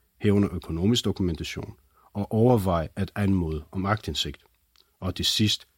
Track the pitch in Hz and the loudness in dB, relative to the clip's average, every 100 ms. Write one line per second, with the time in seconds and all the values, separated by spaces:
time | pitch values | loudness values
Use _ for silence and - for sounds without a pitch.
0 | _ _ 104 101 98 90 - 80 98 120 | _ _ 2 2 2 -2 -6 -2 0 2
1 | 107 92 92 80 76 - - - _ _ | 0 -2 -2 -2 -6 -10 -12 -14 _ _
2 | _ - 101 110 120 123 95 85 78 - | _ -8 -2 4 6 6 4 0 -2 -6
3 | 95 - 101 95 80 78 76 95 95 107 | -6 -2 0 2 0 -4 -8 -6 -2 -2
4 | - 78 76 67 _ _ _ _ _ - | -4 -6 -6 -8 _ _ _ _ _ -10
5 | 95 - - - 107 - - | -6 -2 0 2 2 0 -6